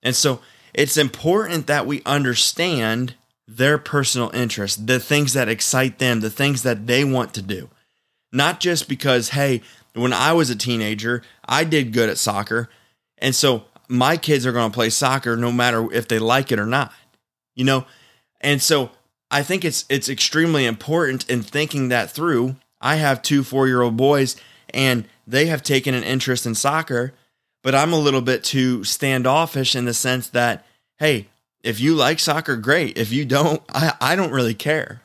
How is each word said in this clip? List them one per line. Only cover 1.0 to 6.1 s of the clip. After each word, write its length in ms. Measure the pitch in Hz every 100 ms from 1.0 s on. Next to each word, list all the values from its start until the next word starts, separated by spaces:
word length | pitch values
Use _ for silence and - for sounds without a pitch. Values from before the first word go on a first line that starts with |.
| 139 - 156 190 208 170 143
that 220 | 147 120
we 160 | 147 -
understand 1080 | 143 135 120 - - 175 151 113 113 127 123 _ _ _
their 320 | 113 135 151
personal 500 | - 147 135 127 120 117
interests, 420 | 120 107 98 101
the 220 | 110 127
things 340 | - 147 143
that 160 | 127 120
excite 480 | 110 - 131 131 -
them, 220 | 131